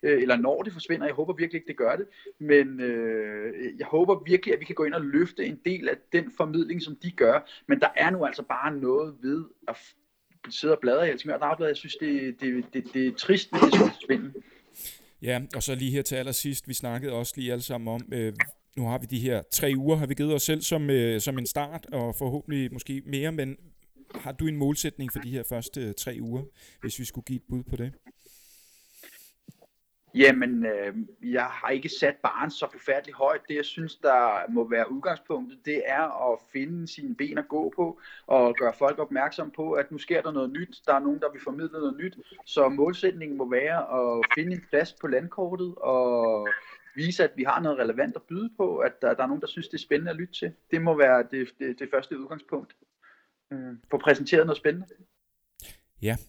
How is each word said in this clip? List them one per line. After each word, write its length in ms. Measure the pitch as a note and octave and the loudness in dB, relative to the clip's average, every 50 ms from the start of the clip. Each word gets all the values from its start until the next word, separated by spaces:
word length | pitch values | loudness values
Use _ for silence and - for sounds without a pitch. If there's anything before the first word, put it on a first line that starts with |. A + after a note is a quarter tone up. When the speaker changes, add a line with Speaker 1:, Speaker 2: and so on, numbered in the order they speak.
| - | 4
Speaker 1:
øh, 180 | D#3 D3 C3+ | 4 4 4
eller 140 | B2 B2+ B2 | 6 4 4
når 260 | A#2+ A#2 C3 C#3+ D3 | 4 4 2 2 0
det 120 | - G#3+ F3+ | -2 -6 -8
forsvinder. 320 | E3 - - E3 E3 D3 | -10 -4 -4 -4 -2 -2
Jeg 100 | D3 C#3+ | -4 -2
håber 180 | C3 D#3 D#3+ F3+ | -2 -2 -4 -2
virkelig 260 | D3+ E3+ E3+ E3+ E3 | -2 -2 -4 -4 -8
ikke, 80 | D#3+ - | -8 -8
det 100 | D3+ - | -4 0
gør 180 | B2+ A2+ B2+ | 2 2 2
det, 100 | E3+ G3+ - _ - - - - _ | 0 -2 -8 _ -20 -20 -20 -14 _
men, 400 | D3+ D3+ D3 C#3+ C#3 C3+ C3+ B2+ | 2 6 8 8 8 6 0 -4
øh, 960 | B2+ B2 A#2+ A#2 A#2 A2+ A2+ A2 G#2+ G#2+ G#2 G#2 G#2 A2+ A2+ - B2+ A#2+ G2+ B2 | -4 -2 -2 -2 -2 -2 -2 -2 -4 -4 -6 -6 -6 -8 -6 -6 -8 -8 -6 -8
jeg 100 | C#3+ - | -8 0
håber 360 | - D#3 F3+ F#3 G3 - - | 4 4 6 6 4 2 4
virkelig, 280 | D#3 F3+ F3+ - G#3+ F3+ | 2 2 2 4 2 0
at 60 | - | 0
vi 60 | - | 0
kan 100 | - - | -6 -4
gå 80 | - D#3+ | -2 -2
ind 100 | D3+ D3+ | -2 -2
og 80 | E3+ | -2
løfte 440 | D#3 C#3 C#3 D3 F3 F3 - - - | -4 2 4 4 2 2 0 -6 -6
en 140 | - D#3 - _ | -6 -6 -4 _
del 240 | F3 F#3 F#3 - C3 | -4 -4 -2 -2 -4
af 60 | - - _ _ - | -4 -4 _ _ 0
den 180 | E3+ D#3+ C3 - - | 0 0 0 -2 -2
formidling, 440 | E3+ D#3 D3+ E3 E3 D#3+ E3+ F3+ | -2 0 2 0 0 0 -2 -6
som 140 | - D3+ D3+ | -6 -8 -12
de 160 | - - F3 | -8 -8 -10
gør, 380 | - - - A2+ B2 D3+ - - - - _ - | 0 4 6 6 6 4 2 -4 -20 -20 _ 0
men 120 | C#3 C3+ | 2 4
der 100 | - C#3+ - | 4 2 4
er 140 | - D3 E3 | 4 2 4
nu 160 | F#3 F#3 D#3+ | 4 2 0
altså 180 | C3+ - - B2+ | -2 -2 -4 -6
bare 320 | _ C3+ B2 C3+ D3+ D3+ | _ -4 -2 -2 -2 -2
noget 400 | C#3+ C3 B2+ B2+ C#3 D#3 D#3 D3 C3 | -2 0 2 2 2 2 -2 -8 -8
ved 240 | A#2+ C3 C#3+ D#3+ E3 - - _ - - | -4 -2 -2 -2 -4 -8 -16 _ -10 -10
at 80 | C#3+ | -10
f-, 200 | - - - - _ _ _ _ _ _ _ _ _ _ - | -10 -12 -20 -20 _ _ _ _ _ _ _ _ _ _ -12
sidde 260 | - - - D3+ D#3 | -10 -4 2 2 2
og 40 | D3+ | 4
bladre 240 | - B2 A#2+ D3 E3+ | 4 2 4 4 4
i 40 | E3+ | 2
Helsingør 280 | C#3 A#2+ - D3+ D3 C#3+ | 0 -2 -4 -6 -4 -2
Dagblad. 300 | D3+ C#3+ D#3 - E3 D#3 | 0 0 0 0 0 -2
Jeg 100 | D3 - | -2 -2
synes, 180 | - D#3+ - | -6 -12 -10
det, 460 | - D#3 D3+ C#3+ C#3 C3 C3 A#2+ - | -6 -2 0 0 0 -2 -4 -6 -4
det, 240 | C#3 C3 B2 B2 A#2+ - - | -2 -2 -2 -2 -4 -4 -6
det, 100 | C3 B2 - - | -6 -6 -4 -2
det 140 | C3 C3 C3 | 0 0 0
er 40 | A#2+ | -2
trist, 360 | - - - F#3+ - - - | -4 4 4 4 4 4 0
hvis 100 | - - | 4 6
det 120 | - D#4 - | 8 8 10
skulle 180 | - A3 - | 8 6 6
forsvinde. 420 | - - - - C3+ A#3 - - - - - - - _ _ _ _ - - - - - - _ _ _ | 4 -4 -2 0 0 0 0 -6 -12 -14 -18 -18 -20 _ _ _ _ -16 -14 -14 -16 -16 -20 _ _ _
Speaker 2:
Ja, 200 | - A#2 B2 B2 C3+ C3+ - | -4 -2 -2 -2 -4 -6 -6
og 80 | C3 A#2+ | -6 -4
så 120 | - C3+ | -4 -4
lige 160 | B2+ C3 C3 | -2 -2 -2
her 100 | C3 C#3 | -2 -2
til 140 | C3+ - C3+ | -2 -2 -4
allersidst, 520 | C3 B2+ C3 B2+ - - D3 C#3 B2+ - - | -4 -4 -4 -4 -4 -4 -4 -6 -6 -8 -8
vi 60 | C3 | -8
snakkede 400 | - - B2 A#2 A#2+ C3 C#3+ B2 | -6 -6 -4 -6 -4 -4 -4 -4
også 200 | A#2 A#2+ - - - | -4 -4 -6 -6 -6
lige 140 | C3 B2 | -4 -4
alle 120 | B2 A#2+ B2 | -4 -4 -4
sammen 240 | - C3 A#2+ A#2 A2+ | -6 -6 -6 -4 -4
om, 140 | A2+ A#2+ A#2+ - - | -6 -6 -6 -6 -4
øh, 200 | B2 A2+ A2 G#2 G#2+ - - - _ _ _ _ - | -4 -4 -4 -2 -4 -6 -8 -8 _ _ _ _ -4
nu 80 | B2 | -2
har 120 | A#2 A#2+ C3 | -2 -2 -4
vi 80 | B2 | -4
de 140 | A2 B2+ A#2+ | -6 -6 -4
her 220 | A#2 C3 B2 G#2+ E2 _ | -2 0 -2 -2 -2 _
tre 220 | - - - C#3+ C#3 C3 | -4 0 0 2 0 0
uger, 180 | C3+ D3 D#3+ | 2 2 2
har 100 | D#3 D3+ | 2 2
vi 80 | C3 C#3 | -2 -2
givet 200 | C#3+ D3 D3+ D#3 | -2 0 0 0
os 100 | C#3+ - | 0 0
selv 180 | - D#3 D#3 | 0 -2 -2
som, 280 | D#3 - - D#3+ D3+ C#3+ | -2 -2 -2 0 2 4
øh, 320 | C#3 C3 A#2+ A#2 A2+ A2 | 4 4 4 4 2 0
som 160 | G#2 - C3+ C3 | -2 -2 -4 -4
en 80 | A#2+ | -4
start, 400 | A#2 - D3 C#3+ C#3+ D#3+ D#3+ - - | -4 -4 -4 -4 -4 -8 -12 -12 -6
og 240 | - C#3 A#2 A#2 A#2 | -4 -4 -2 -2 -4
forhåbentlig 580 | - C#3+ C3 B2 D3 - - D3+ C#3 C3 B2 C3 | -4 -4 -4 -4 -4 -4 -4 -2 -2 -2 -4 -6
måske 280 | B2+ - - C#3 C3+ C3+ | -10 -10 -8 -8 -8 -6
mere, 260 | C#3+ C#3 C#3 C#3 D#3 | -4 -4 -2 -2 -2
men 260 | E3 D#3 C#3 C3 C3+ - - - _ _ _ _ _ _ - _ - | -2 -2 -4 -4 -6 -10 -16 -20 _ _ _ _ _ _ -20 _ -16
har 160 | - - C3+ | -12 -10 -10
du 160 | C#3 C3 D#3 D#3 | -6 -2 -2 -2
en 100 | D#3 D3 | 0 2
målsætning 560 | C#3 C#3 D3 - - D#3 C#3 - C3 - - | 2 2 2 0 -2 -4 -4 -6 -8 -8 -8
for 60 | - | -8
de 100 | - B2 | -8 -6
her 140 | B2+ C3 A#2 | -6 -6 -6
første, 380 | - B2+ A#2 A#2 - - - | -4 -6 -6 -6 -6 -8 -6
øh, 120 | B2+ G#2+ G2+ - | -6 -6 -6 -6
tre 200 | - - B2 A2+ | -8 -8 -8 -8
uger, 220 | A#2 A#2 A#2+ C3 C#3 C#3+ _ _ - - - _ | -6 -6 -6 -6 -6 -8 _ _ -20 -20 -20 _
hvis 180 | - A#2 - - | -10 -8 -8 -8
vi 60 | B2+ | -10
skulle 200 | - - - A#2+ | -10 -10 -12 -8
give 100 | - C3 | -6 -8
et 80 | A#2+ - _ | -8 -6 _
bud 140 | - B2+ B2 | -6 -6 -6
på 120 | - - | -6 -6
det? 180 | B2 A#2+ B2+ C#3 _ _ - - _ _ - - - _ _ - - _ _ _ _ _ _ _ - - - - - - - _ _ _ - - _ _ _ _ _ _ _ _ _ _ _ _ B2+ | -6 -6 -8 -8 _ _ -20 -20 _ _ -20 -20 -20 _ _ -20 -20 _ _ _ _ _ _ _ -20 -20 -20 -20 -20 -20 -20 _ _ _ -20 -20 _ _ _ _ _ _ _ _ _ _ _ _ 8
Speaker 1:
Jamen, 460 | C#3 C#3 C3 B2+ B2+ B2 B2 A#2 A#2 | 10 10 10 8 4 0 0 0 0
øh, 300 | A2 G#2+ G2+ G2+ G2+ G2 A2 A2 - - _ - | 0 0 0 -2 -4 -4 -6 -8 -8 -10 _ -8
jeg 220 | B2 B2 B2+ B2 | -2 -2 0 -2
har 240 | B2+ - - - - | -2 -4 -6 -4 -2
ikke 200 | C3+ C3+ C3 E3 | -2 -2 -4 -6
sat 260 | - - - C#3 - - - | -4 0 0 0 0 2 -2
barren 280 | - - B2 B2 - | -2 -2 -2 -4 -4
så 160 | - - - C#3 | -4 -6 -8 -8
forfærdeligt 460 | - - - - C3+ C#3 D3 - C#3+ - | -8 -8 -2 0 0 0 0 -6 -4 0
højt. 240 | C3+ C#3 D#3 D3 - _ | 2 2 2 0 -4 _
Det, 80 | D3+ | -4
jeg 100 | D3 - | -4 -4
synes, 300 | - - - E3 D#3+ - | -4 -6 -8 -8 -8 -10
der 560 | _ - D3 C3 B2 A#2+ A#2 G#2 G2 F2 - | _ 2 4 6 6 6 4 2 0 -2 -2
må 180 | A#2 A#2+ A#2 A2+ | 0 0 0 2
være 220 | A#2+ A#2 A2+ - | 2 2 2 0
udgangspunktet, 680 | C3 C3+ - F#3 E3+ - _ _ E3 C3+ B2+ B2+ - - _ | -2 -4 -2 -2 -4 -4 _ _ -6 -4 -4 -8 -14 -14 _
det 160 | - D3+ C#3+ - | -4 -2 -2 -2
er 460 | - C3+ C#3 D#3+ D#3 B2 - B2+ B2+ | 0 0 0 0 0 -2 0 0 0
at 80 | A#2 A2+ - _ _ | 0 0 -2 _ _
finde 340 | C3+ C3+ D3 E3+ F3 E3+ D#3+ | -6 -6 -4 -6 -8 -8 -10
sine 280 | - - C#3+ C3+ A#2+ | -12 -10 -8 -8 -4
ben 220 | - C#3+ D3 - D#3 | -4 -4 -4 -4 -6
at 100 | D3 - | -6 -2
gå 260 | - D#3 D#3 E3 - | -2 -2 -2 -2 0
på, 240 | - F3 E3 - - - - - - _ - | 0 -2 -2 -2 -10 -16 -20 -20 -20 _ 4
og 280 | - C3 B2 A#2+ A#2+ | 6 6 6 6 4
gøre 180 | - C3 A#2+ A2+ - | 2 0 0 0 2
folk 220 | D3 C3+ D3+ D3+ | 0 0 2 0
opmærksom 520 | D3+ C3+ C3+ C3+ C3+ D3+ - - D#3+ D3 - | -4 -4 0 0 0 0 -2 -4 -8 -8 -6
på, 160 | - D#3 D#3+ | -6 -4 -2
at 200 | D#3+ D3 C#3 C#3+ | 0 0 0 -2
nu 60 | D#3 D3 | -4 -12
sker 240 | - - F3 D#3+ | -4 0 0 0
der 100 | D#3 D#3+ | 0 0
noget 200 | D#3 C#3 C3 B2+ | -2 -2 -2 -2
nyt. 300 | C3+ D3 F3+ - - - _ | -4 -6 -8 -8 -12 -10 _
Der 80 | - C#3+ | 2 2
er 60 | C#3 | 4
nogen, 200 | C#3 C#3+ D3 - | 4 2 0 0
der 120 | D3+ D3 | -2 -4
vil 100 | C#3+ C3+ | -4 -6
formidle 380 | - C#3+ C3 D3 D#3+ D#3+ D3+ D#3+ | -8 -8 -6 -6 -6 -6 -6 -4
noget 180 | D3+ C#3 C3 C#3 | -4 -4 -4 -4
nyt. 180 | D#3+ F#3 F3+ - - _ - - - | -8 -8 -8 -10 -20 _ -20 -20 -16
Så 240 | - - D3 C#3 C3 | -4 4 4 4 4
målsætningen 680 | C#3 C#3 C#3+ E3 F3+ F3 - F#3+ F3 E3+ D#3+ D3+ C#3+ C#3 | 6 4 2 2 2 2 0 0 0 0 -6 -8 -6 -6
må 120 | C3+ B2 | -4 0
være 300 | B2 B2 C3+ D3+ E3 E3+ C#3+ - B2 C3 | 0 0 2 2 0 -2 -2 -2 -2 0
at 260 | B2 A#2+ A#2+ A#2 A2+ - - | 0 0 0 0 0 0 0
finde 180 | - D#3 F3 F3+ | 0 -2 -4 -4
en 80 | F3+ - _ | -6 -8 _
plads 260 | - D3 D#3+ - - _ | 2 2 2 2 -4 _
på 60 | - D#3+ | -6 -2
landkortet, 680 | B2+ B2+ D3+ F3 - - F#3+ F3 F3+ F3+ F3+ F3+ F3 | 0 0 -2 -2 -6 -6 -4 -4 -4 -4 -6 -6 -6
og 720 | - - B2+ C3 B2+ B2+ B2 B2 A#2+ A#2 A2+ A2 G#2+ G#2 G#2 G#2 - - - - - _ - - | -4 0 2 2 4 4 2 2 2 2 2 2 0 0 -2 -4 -4 -6 -14 -20 -20 _ -18 -8
vise, 280 | C3+ D3+ E3+ F3 - F3+ | -4 -4 -4 2 2 2
at 80 | D3+ - | 2 2
vi 80 | - B2+ | -2 0
har 180 | C3+ - - | 0 0 0
noget 180 | E3 D#3 D3 C3 | 0 -2 0 0
relevant 360 | B2 A2+ A2+ A#2+ C#3+ - A#2+ | 0 0 0 0 -2 -2 -2
at 80 | - _ _ | -10 _ _
byde 200 | E3 F#3 G#3+ A3+ - _ | -8 -6 -6 -8 -2 _
på, 200 | G3+ F3+ F3 D#3 | -2 0 0 0
at 140 | B2+ B2+ - _ | 0 -2 -2 _
der, 120 | - A#2+ - | 0 0 2
der 100 | - C3 | 2 0
er 40 | C3 | -2
nogen, 140 | C#3+ D3 | -2 -4
der 60 | C#3+ - | -6 -8
synes, 200 | - - D#3+ - | -8 -10 -10 -8
det 100 | - D#3 | -8 -10
er 40 | |
spændende 300 | - _ D3 D3 E3 E3+ | -4 _ 0 0 0 -2
at 60 | E3 D#3+ | -6 -6
lytte 160 | F3 F3+ - | -8 -10 -8
til. 180 | - - F3 E3 _ _ _ | -6 -8 -8 -8 _ _ _
Det 100 | - E3 | -2 0
må 160 | E3 E3+ D#3+ D3 | 2 2 6 6
være 300 | C#3+ C3 B2+ B2 A#2+ A#2+ | 8 8 8 6 4 2
det, 160 | - C3+ C3 B2 - _ | -2 -4 -4 -6 -6 _
det, 200 | C#3 C3 B2 B2 | -8 -8 -6 -6
det 100 | C#3 C3 - | -8 -2 -2
første 260 | C3 B2+ - E3 C3+ | -2 -2 -2 -10 -10
udgangspunkt. 560 | C3+ C#3 D#3 D3+ - _ - C#3+ - _ - _ _ _ _ _ _ - _ _ _ _ _ _ _ _ C#3 | -8 -10 -12 -14 -10 _ -8 -8 -8 _ -20 _ _ _ _ _ _ -20 _ _ _ _ _ _ _ _ -12
Øh, 200 | C3+ C3 B2+ B2 A#2 _ _ | -10 -10 -12 -14 -16 _ _
få 60 | - C#3 | -4 0
præsenteret 480 | - - C#3+ - C#3+ - - D#3+ D#3+ | 6 6 6 6 4 2 4 4 6
noget 120 | E3 D3+ - | 4 2 0
spændende. 300 | _ D#3 D3+ F3+ F#3 - - _ - _ _ _ _ _ _ _ _ _ _ _ - - - _ _ _ _ _ | _ 0 0 0 -6 -12 -18 _ -20 _ _ _ _ _ _ _ _ _ _ _ -20 -20 -20 _ _ _ _ _
Speaker 2:
Ja. 160 | - G#2 A#2 B2 - | -2 -2 -2 -2 -6